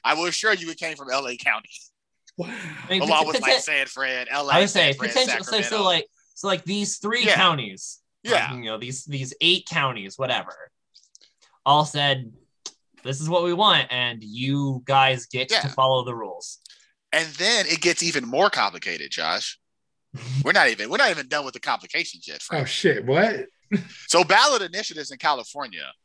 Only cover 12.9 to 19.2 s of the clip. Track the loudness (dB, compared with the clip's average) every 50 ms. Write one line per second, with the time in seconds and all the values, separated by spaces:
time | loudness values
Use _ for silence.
12.9 | _ _ -8 -8 -6 -4 -4 0 0 2 2 2 2 2 4 4 4 4 2 0
13.9 | -2 -2 -2 -4 -4 -8 -12 -14 -8 -4 -2 -2 0 0 0 -2 -2 -4 -2 2
14.9 | 4 6 6 4 4 0 -4 -6 -6 -6 -2 0 0 0 0 0 0 2 2 4
15.9 | 4 2 0 -4 -6 -8 -8 -10 -10 -12 -14 -16 -16 -18 _ -20 -20 _ _ _
16.9 | _ _ _ _ -2 -2 -2 -2 -4 -2 0 2 2 2 2 0 0 2 2 2
17.9 | 2 2 0 -2 -2 -2 -4 -2 2 2 4 4 4 2 0 0 -2 -4 -8 -8
18.9 | -6 -6 -8 -8 -6 -4